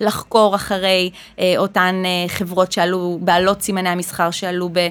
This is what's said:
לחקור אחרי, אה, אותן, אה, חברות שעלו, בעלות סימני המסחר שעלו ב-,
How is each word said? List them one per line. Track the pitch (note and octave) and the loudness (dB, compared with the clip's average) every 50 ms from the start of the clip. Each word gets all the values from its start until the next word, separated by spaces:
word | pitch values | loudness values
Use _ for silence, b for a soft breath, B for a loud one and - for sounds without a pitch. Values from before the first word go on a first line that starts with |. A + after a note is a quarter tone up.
לחקור | A3 G#3 - - - - - A3 G#3+ G3+ G3 | -2 -2 -2 -2 -4 2 4 4 4 4 4
אחרי, | G3+ - - G3+ F#3 F#3+ F#3+ F#3+ F3+ F3+ F3+ F3+ B B B B - | 0 -2 -4 -4 0 2 2 2 2 2 -2 -4 B B B B 0
אה, | F#3 F#3 F3 | 0 2 2
אותן, | - G3 G3 - F#3+ F#3 F3+ F#3+ F#3 F#3 | 2 0 0 0 0 0 0 0 0 -2
אה, | F3+ F3+ F3 F3 F3 | -2 -2 -2 -2 -4
חברות | - - F#3+ F3 F3+ F#3 F#3 F#3 | -4 -6 -6 -2 0 0 0 0
שעלו, | - G3+ E3+ F3+ F#3 F#3 F3 F3 F3 E3 | 0 0 0 0 0 -2 -2 -4 -4 -2
בעלות | F3+ F3+ F3 F3 F#3 G3 G3+ G3+ | 0 2 2 4 4 2 0 0
סימני | - - F#3+ F#3 F#3 F3+ | -2 -4 -2 -2 -2 -2
המסחר | F3 F3+ E3+ - - - E3+ E3+ | -2 -2 -4 -6 -4 -2 -2 -2
שעלו | E3+ - G3 F3+ F3+ F3+ F3+ F3 | -2 -4 -6 -4 -4 -4 -4 -2
ב-, | E3 F3+ F3 E3+ | 0 0 -2 -2